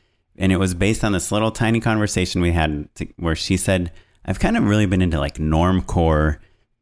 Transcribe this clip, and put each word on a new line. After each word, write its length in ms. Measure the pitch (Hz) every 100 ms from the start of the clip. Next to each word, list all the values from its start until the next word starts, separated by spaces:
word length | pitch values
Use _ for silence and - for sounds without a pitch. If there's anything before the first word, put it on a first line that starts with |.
| _ _ _ -
And 140 | 95
it 60 | 92
was 180 | 95 87
based 280 | 101 110
on 80 | 110
this 200 | 92 -
little 180 | 104 110
tiny 300 | - 113 113
conversation 640 | 113 110 104 - 90 92
we 100 | 87
had 420 | 85 78 73 73
to, 140 | - - -
where 180 | 82 80
she 220 | - 92
said, 340 | - 92 87 - - _
"I've 160 | - 95
kind 160 | 185 233
of 100 | 101
really 200 | 107 104
been 160 | 92
into, 180 | 90 80
like, 200 | 71 -
normcore 1000 | 78 78 87 92 82 90 82 78 78 78 - _ _ _